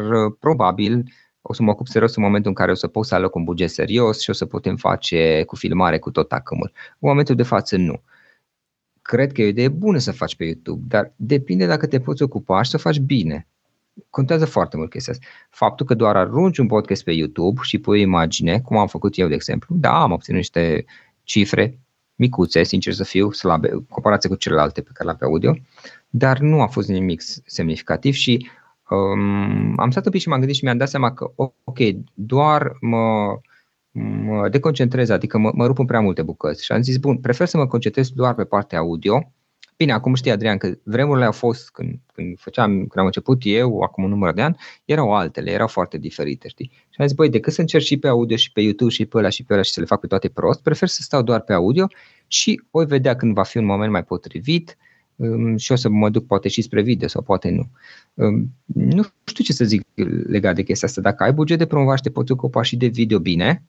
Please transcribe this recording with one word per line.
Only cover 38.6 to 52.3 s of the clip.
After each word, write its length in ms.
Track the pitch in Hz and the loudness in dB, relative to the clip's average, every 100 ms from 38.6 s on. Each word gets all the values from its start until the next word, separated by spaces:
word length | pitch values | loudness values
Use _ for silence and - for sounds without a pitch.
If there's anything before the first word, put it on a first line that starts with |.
| 101 85 | -2 -4
audio." 520 | 82 85 98 120 135 _ _ _ _ - | -4 -2 0 0 0 _ _ _ _ -2
Bine, 140 | 156 | 0
acum 220 | 127 131 | 2 0
știi, 180 | 131 127 | 0 0
Adrian, 260 | 104 110 113 | 0 0 0
că 200 | 98 - | -2 -6
vremurile 420 | - 113 143 135 120 | -4 -2 2 2 2
au 60 | |
fost 380 | - 120 117 - | 0 -2 -2 -8
când, 300 | - 82 - - | -12 -10 -12 -14
când 260 | - 87 90 | -12 -10 -12
făceam, 320 | - - 107 | -8 0 2
când 200 | 98 - 95 | 2 0 0
am 100 | 95 | 0
început 360 | - 131 131 | 0 0 0
eu, 360 | 104 107 123 104 | 2 2 2 0
acum 240 | 92 - | -2 -2
un 60 | 95 | -2
număr 240 | 101 92 | 0 0
de 80 | 85 | 0
ani, 140 | 143 175 - - - | 0 -2 -8 -12 -2
erau 280 | 156 120 | 0 2
altele, 380 | 104 87 - 76 | 0 -2 -4 -4
erau 160 | 87 110 | -2 -2
foarte 300 | - 87 80 | -2 -4 -6
diferite, 500 | 78 - 73 69 - | -10 -6 -6 -6 -10
știi? 240 | - 131 | -16 -16
Și 220 | _ _ - | _ _ -2
am 60 | 143 | 0
zis, 80 | 139 | 4
"Băi, 140 | 156 | 4
decât 240 | 120 - | 2 0
să 80 | - | -2
încerc 220 | 160 160 | 0 0
și 140 | - 143 | 2 0
pe 100 | 143 | 2
audio 280 | 120 117 113 | 2 2 0
și 160 | 117 | 0
pe 100 | - | 0
YouTube 300 | 107 104 120 | 0 2 0
și 140 | - 107 | 0 -2
pe 120 | 117 | 0
ăla 120 | 98 | 0
și 140 | - | 0
pe 100 | - | 0
ăla 80 | 101 | 0
și 100 | 95 | 0
să 80 | - | -2
le 60 | 85 | -2
fac 140 | 101 | -2
pe 80 | - | 0
toate 220 | 98 - | -2 -2
prost, 320 | - 87 - | -2 0 0
prefer 260 | - 151 185 | 0 0 -2
să 140 | - | -4
stau 200 | - 143 | -2 -2
doar 200 | 120 113 | 0 0
pe 120 | - | 0
audio 340 | 95 92 151 190 - - _ | 0 2 2 0 -4 -20 _
și 340 | _ | _